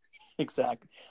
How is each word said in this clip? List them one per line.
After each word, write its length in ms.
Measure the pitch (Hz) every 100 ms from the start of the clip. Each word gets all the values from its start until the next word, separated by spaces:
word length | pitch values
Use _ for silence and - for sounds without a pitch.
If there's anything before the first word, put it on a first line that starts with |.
| _ - - -
Exactly. 500 | 143 - 123 123 - - -